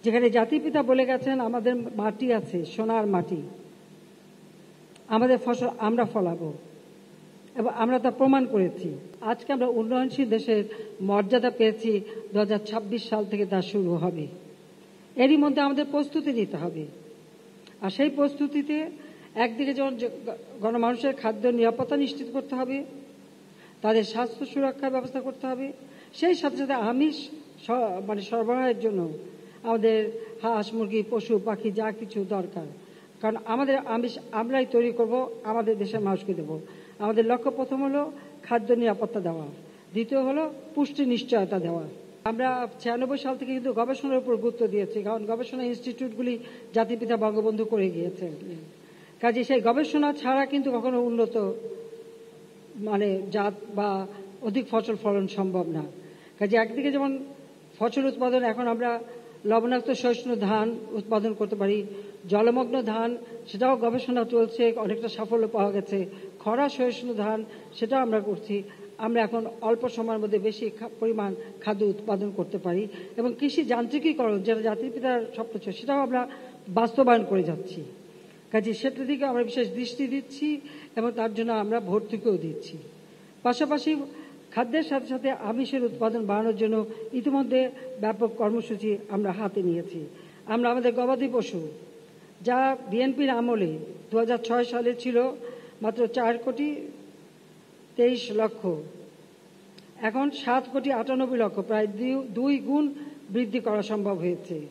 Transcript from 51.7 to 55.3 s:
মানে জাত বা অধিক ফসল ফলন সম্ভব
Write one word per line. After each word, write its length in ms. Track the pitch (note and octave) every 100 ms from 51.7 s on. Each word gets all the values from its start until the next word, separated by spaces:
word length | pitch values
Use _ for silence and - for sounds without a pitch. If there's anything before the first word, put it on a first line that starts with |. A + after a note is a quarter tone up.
| - - - - - - - - - - A3+
মানে 460 | G#3+ G3+ G#3 F#3+ F#3+
জাত 220 | G3+ G3+ G3+ - G3+
বা 320 | G#3 G3 F#3+ - - -
অধিক 240 | A#3 G3 A3
ফসল 240 | A3 A#3 G#3+
ফলন 320 | G#3+ G3+
সম্ভব 420 | F#3+